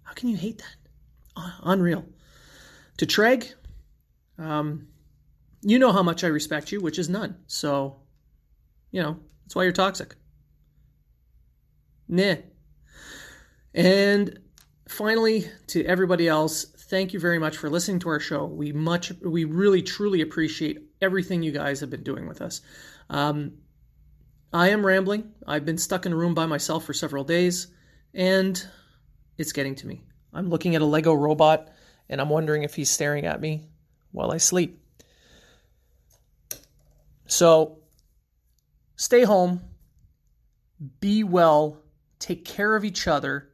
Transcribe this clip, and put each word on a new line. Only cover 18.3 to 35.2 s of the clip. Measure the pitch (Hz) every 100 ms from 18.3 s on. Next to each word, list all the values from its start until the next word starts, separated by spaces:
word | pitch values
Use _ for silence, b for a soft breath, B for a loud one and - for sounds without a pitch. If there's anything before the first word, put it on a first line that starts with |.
| 151 156
We | 151 147
much, | 147 156 175 - 175
we | 180 165 156
really, | 165 202 190
truly | 180 - 208 185
appreciate | 156 - 156 - 156 156 - _
everything | 190 190 180 180
you | 160
guys | 143 147 139
have | 131
been | -
doing | 143 135 -
with | -
us. | - - B B B B B
Um, | 147 147 147 143 - _ _ _ _ - _ _ _ _
I | 170 180
am | 214 196
rambling. | 190 190 208 220 - -
I've | 147 147
been | 165
stuck | - 185 180
in |
a | 165
room | 175
by | 165 160
myself | 147 - 160 -
for |
several | 143 151 139
days, | 139 170 180 180 - b b b _
and | - 185 190 190 180 - B B B _ _ _ -
it's | 156
getting | - 135 135
to | -
me. | - - _ _
I'm | 156 180
looking | 165 180 160
at |
a | 151
Lego | 151 160
robot, | 151 147 151 156 156 - b b b _
and | 139
I'm | 147
wondering | 156 156 151
if | 147 -
he's | 135
staring | - 147 147 -
at | 151
me | 156 156 - _ _ _ _
while | - -
I | 160
sleep. | - 180 170 - _ _ b b